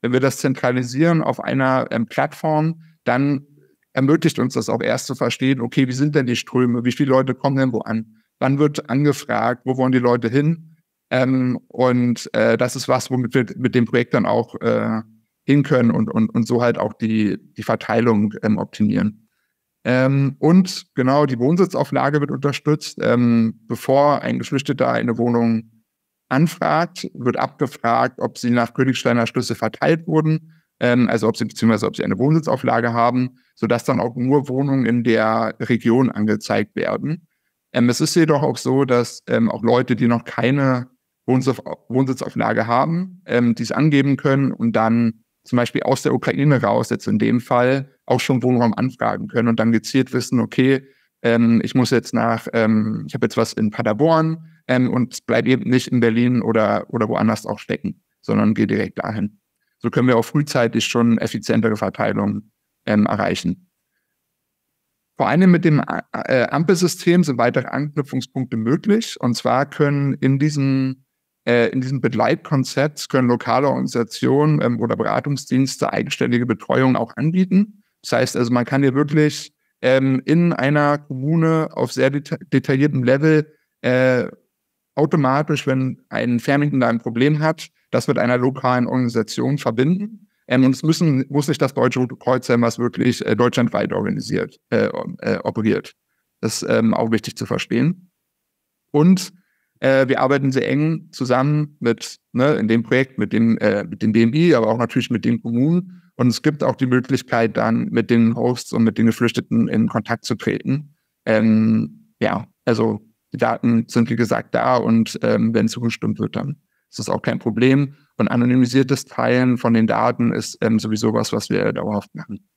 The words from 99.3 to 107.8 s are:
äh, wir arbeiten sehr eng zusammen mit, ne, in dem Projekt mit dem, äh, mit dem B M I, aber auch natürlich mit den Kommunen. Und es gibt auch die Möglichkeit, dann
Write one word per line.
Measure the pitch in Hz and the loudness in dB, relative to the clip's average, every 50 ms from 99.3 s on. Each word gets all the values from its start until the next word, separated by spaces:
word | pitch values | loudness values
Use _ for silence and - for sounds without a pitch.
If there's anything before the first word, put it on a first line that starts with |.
| _ _ _ _ _ _ _ _ _ _ | _ _ _ _ _ _ _ _ _ _
äh, | - 131 135 135 135 127 | 0 2 4 4 4 2
wir | 127 - | 2 0
arbeiten | 131 131 143 139 139 139 | 2 2 2 2 2 0
sehr | 127 131 - - | 0 0 0 0
eng | 131 143 151 160 165 160 160 - - | 0 0 0 0 -2 -4 -8 -14 -8
zusammen | - 135 123 123 127 131 143 151 151 151 147 - _ | -8 -2 0 2 2 2 2 0 0 -2 -4 -8 _
mit, | - 117 117 - - - - _ _ _ - | -2 -2 -2 -2 -4 -18 -18 _ _ _ -2
ne, | 120 127 143 156 | 0 2 2 2
in | - 110 | 0 0
dem | 107 113 117 110 | 2 2 0 2
Projekt | - 131 127 135 135 - - | 0 0 0 0 -2 -4 -6
mit | 107 - - | -6 -2 0
dem, | 110 117 117 113 - | 0 2 2 2 2
äh, | - 107 101 101 101 | 2 0 0 0 -4
mit | - - - - | -6 -8 -4 -2
dem | 110 107 | 0 2
B | 110 117 | 4 2
M | 117 123 | 2 2
I, | 156 170 175 156 | 2 4 4 4
aber | 120 113 107 | 4 4 2
auch | 110 120 | 0 0
natürlich | 120 113 - 131 113 - | -2 -2 -2 -4 -2 -2
mit | 123 110 - | -4 -2 0
den | 117 120 113 | -2 -2 -2
Kommunen. | - 117 117 120 131 151 170 180 185 185 - - _ _ _ | -4 -4 -2 0 2 2 2 0 -2 -4 -16 -20 _ _ _
Und | - 123 123 | 0 2 2
es | 113 - - | 2 2 0
gibt | 151 147 143 - | -2 0 0 -2
auch | 123 123 | -2 0
die | - 131 | 0 0
Möglichkeit, | 127 123 127 123 - 139 123 - - - 120 117 113 104 | 2 2 0 2 0 -2 -4 -2 0 0 2 2 2 0
dann | 110 110 113 113 117 | 0 0 0 0 0